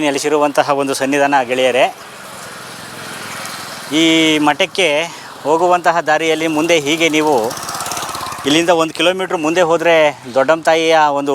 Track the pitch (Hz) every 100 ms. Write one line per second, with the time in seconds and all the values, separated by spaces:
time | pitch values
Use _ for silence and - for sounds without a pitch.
0 | 151 139 151 151 147 143 135 139 139 135
1 | 135 143 143 139 120 127 127 123 170 -
2 | - - - - - - - - - -
3 | - - - - - - - - - 151
4 | 165 160 160 156 147 147 185 - 170 147
5 | 170 - - - 139 160 175 175 170 170
6 | 151 151 160 156 160 151 165 165 143 160
7 | 165 151 156 135 113 - - - - -
8 | - - - - 139 156 170 165 160 -
9 | 165 185 185 180 156 170 165 165 165 160
10 | 151 127 127 123 135 160 160 160 160 160
11 | 151 143 143